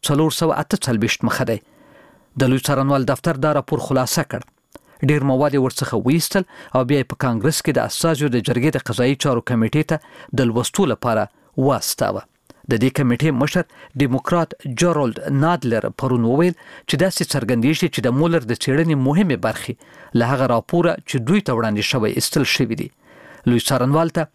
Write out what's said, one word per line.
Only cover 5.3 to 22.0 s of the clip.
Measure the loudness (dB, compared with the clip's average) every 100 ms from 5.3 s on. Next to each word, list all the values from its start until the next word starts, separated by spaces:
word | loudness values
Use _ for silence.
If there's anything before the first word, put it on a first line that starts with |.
| 2 2
یې | 2
ورڅخه | 0 -2 -4 -2 2
ویستل | 0 0 -2 -4 -12 -4 -2
او | 0
بیا | 0
یې | 0
په | -2
کانګرس | -2 0 0 -2
کې | -2 -2
د | -2
استازیو | -2 -2 0 0
د | 0 0
جرګې | 0 0
د | -2 -4
قضایي | -2 0 0
چارو | 0 -2 0
کمیټې | 0 2 0 0
ته | -4 -6 -20 -6 0
د | 2
لوستو | 0 -2 0 0
لپاره | 0 0 0 -2 _ _ -2 0
واستاوه. | 0 -2 -4 -2 -4 -10 _ _ -20 -4
د | 0
دې | 2 2
کمیټې | 0 2 0 0
مشر | 0 0 -4 -10 -16 -2
ډیموکرات | 0 0 0 0 0 -6 -10 0
جرالډ | 0 2 -2 -2 -2 0
نادلر | 2 0 0 -2 -2 -4
پرون | -2 2 2
وویل | 2 2 0 -14 -20 -4
چې | 0
داسې | 0 0 -2
څرګندېږي | -2 0 0 2 2 -2
چې | 0 0
د | 2
مولر | 2 2
د | 0 -4
څېړنې | 0 0 2 2 2
مهمې | 2 2 0 -2
برخې | -4 -8 -12 -14 -20 -4 0
له | 2
هغه | 2 2
راپوره | 0 0 0 2 0 -4
چې | -4 0
دوی | -2
ته | 0 -2
وړاندې | 0 -2 -2
شوی | 0